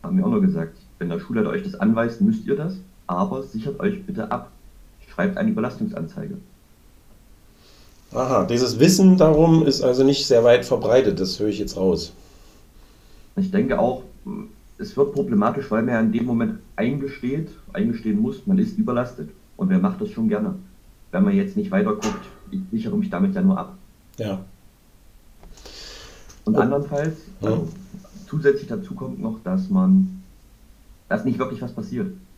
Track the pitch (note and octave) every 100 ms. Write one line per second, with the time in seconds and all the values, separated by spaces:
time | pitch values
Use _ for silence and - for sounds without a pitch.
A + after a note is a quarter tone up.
0 | F3+ F#3 F#3 A3 F#3+ - - - - -
1 | F2+ E2+ - A2+ G2+ - G2 - G#2 A2+
2 | A#2 - G2+ G#2+ - C#3 D#3+ F#3+ - -
3 | - F2+ F#2+ C3+ C3+ A3 D3 - - -
4 | - - - B2 - - - - - -
5 | - - F#2+ - G#2+ G#2+ A#2+ - G#2+ -
6 | - - - - - - _ _ _ -
7 | _ - - - - _ - - - -
8 | - A#2 C3 B2 - A#2+ B2 A2 E3 F#3+
9 | F#3+ F#3 D#3+ D#3 E3 D#3+ D3+ B2+ C3 B2
10 | C3+ C#3 - A#2 A#2 B2 - A#2+ G#2 B2
11 | A#2+ F2 F#2 - G#2+ G2 G2+ - F#2+ E2
12 | - - - - - - - - - -
13 | - - - - F#3+ F#3+ - - A#2 -
14 | - - - G#2+ A2 - - - G#3 -
15 | C#3 G3+ G3+ G#2+ G#2+ B2 - G#2+ A#2+ A#2
16 | A2+ A2+ A#2+ A#2 A2+ - - - A#2 C#3
17 | C3+ - B2 D3+ - - - - A#2 A3+
18 | A2 - A#2+ - - C3+ A2 G#2+ A2 A#2+
19 | B2 - - - - - F#2 F#2 F#2+ -
20 | G#2 - A2 G#2 G2 - - - - -
21 | - F2+ G2 G2 G2 G#2 G2 F#2+ G#3+ G#3+
22 | G#3+ F#3+ - - - G3 F#3+ A3 A3+ G3+
23 | F#3+ F3+ G3 F#3+ F#3+ F#3+ - - - -
24 | _ - G#2 G2 - - - _ _ _
25 | - - - - - - - - - -
26 | - - - - - F3 B2 C#3+ C#3+ C#3+
27 | D#3+ - - - - - - - - -
28 | - - - D3+ - C#3 - G#2+ F#2+ -
29 | - - - - - F#3+ F#3+ F#3+ F#3 F#3+
30 | F#3+ - - - - - - - _ -
31 | _ - C3 B2 C3 A#2 A#2+ - G#2+ A#2+
32 | F#2+ - -